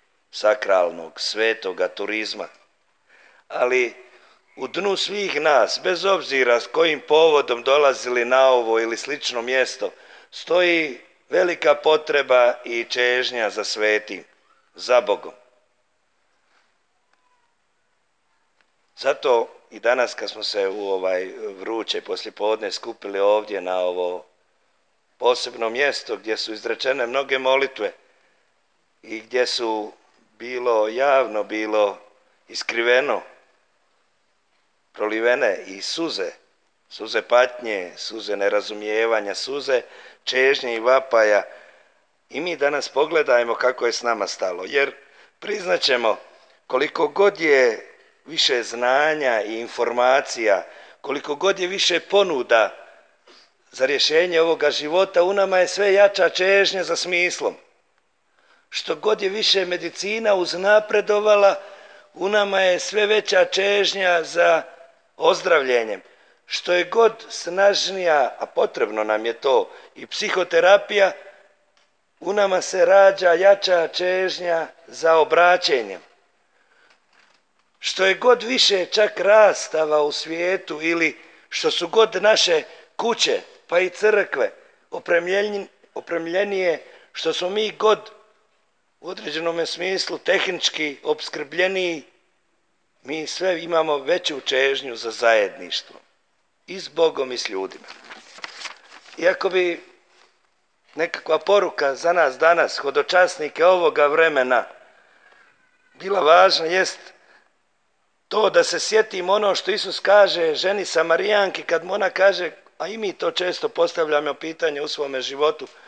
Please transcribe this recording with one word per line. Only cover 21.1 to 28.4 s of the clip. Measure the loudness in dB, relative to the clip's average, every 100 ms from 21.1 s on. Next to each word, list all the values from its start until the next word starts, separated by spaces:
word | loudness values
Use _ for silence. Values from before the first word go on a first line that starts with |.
| -2 -4 -10 -12 -12
vruće | -8 -6 -6 -8
poslijepodne | -6 -8 -10 -6 -2 -2 -4
skupili | -8 -12 -12 -8 -2
ovdje | 2 2 0 -6
na | -4 -2
ovo | -2 -2 -6 -8 -14 _ _ _ _ _ _ _ _ _
posebno | 0 0 -4 -6 -4
mjesto | 0 -2 -2 -8 -10
gdje | -6 -6
su | -6
izrečene | -8 -8 -4 -4 -2 -2
mnoge | -4 -2 -2
molitve | 0 0 0 -4 -8 -8 _ _ _ _